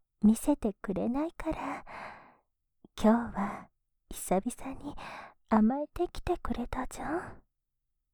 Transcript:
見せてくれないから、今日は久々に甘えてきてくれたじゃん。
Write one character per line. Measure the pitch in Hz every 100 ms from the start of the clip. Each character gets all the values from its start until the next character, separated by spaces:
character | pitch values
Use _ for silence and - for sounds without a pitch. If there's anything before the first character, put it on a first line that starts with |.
| _ -
見 | 214 226
せ | - 285
て | 220 -
く | -
れ | 180 214
な | 262 330
い |
か | - 320
ら、 | - 277 285 - - - - - _ _ _ _ _ - -
今 | 214 233 233
日 | 190
は | 202 - - _ _ _ -
久 | - - 185 240
々 | - 262 269
に | 285 - - - - _ -
甘 | 220 214 277
え | 302
て | - 349
き | -
て | - 359
く | -
れ | 240 240
た | 262 254
じ | -
ゃ | 269 330
ん。 | - - _ _ _ _ _ _ _